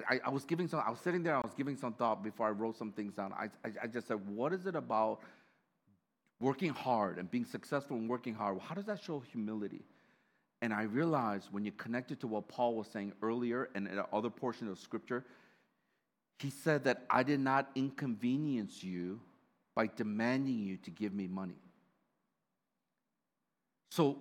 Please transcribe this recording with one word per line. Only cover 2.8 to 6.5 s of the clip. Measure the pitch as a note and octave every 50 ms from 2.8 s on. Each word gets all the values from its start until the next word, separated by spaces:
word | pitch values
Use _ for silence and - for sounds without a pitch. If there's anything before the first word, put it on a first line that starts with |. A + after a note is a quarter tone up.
| A#2 G#2+
things | G2 G#2+ G#2 G2+ G2
down. | G#2 G2 G2
I, | G2 - G#2+ G2+ - - -
I, | A#2 G2+ G2+ A#2+
I |
just | A2+ A#2 A#2+ - -
said, | A2+ G#2 F#2+
"What | G2+ G2+ A2 B2+ D#3
is | F#3 F#3 F3+
it | F#3+ E3+
about | D3+ B2 A#2 A2+ A2 A2 A2 G#2+ - - - - - _ _ _ _ _ _ _ _ _ _ _ _ _ _ _ _ _ _ _ _
working | A#2+ C3+